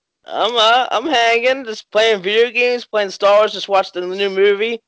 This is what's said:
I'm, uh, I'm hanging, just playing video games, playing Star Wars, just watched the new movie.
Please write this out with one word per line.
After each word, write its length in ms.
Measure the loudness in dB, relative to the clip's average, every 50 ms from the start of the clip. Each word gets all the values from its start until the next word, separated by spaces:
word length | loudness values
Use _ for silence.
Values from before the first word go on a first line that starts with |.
| _ _ _ _ _
I'm, 300 | -10 -6 -4 -4 -2 0
uh, 320 | 2 2 4 4 2 2 0
I'm 140 | -2 -4 -2
hanging, 600 | -2 0 0 2 2 0 0 0 0 -2 -2 -6
just 240 | -10 -12 -12 -12 _
playing 300 | 0 2 2 2 2 0
video 300 | -2 -2 0 2 0 0
games, 340 | 0 -2 -2 0 -2 -4 -6
playing 240 | -6 -4 -4 -4 -4
Star 280 | -4 0 2 4 4 4
Wars, 140 | 4 2 -2
just 160 | -6 -4 0
watched 240 | 0 0 0 -2 -6
the 80 | -8
new 280 | -8 -6 -4 -4 -4 -2
movie. 520 | 0 2 2 2 2 0 -2 -4 -4 -8 _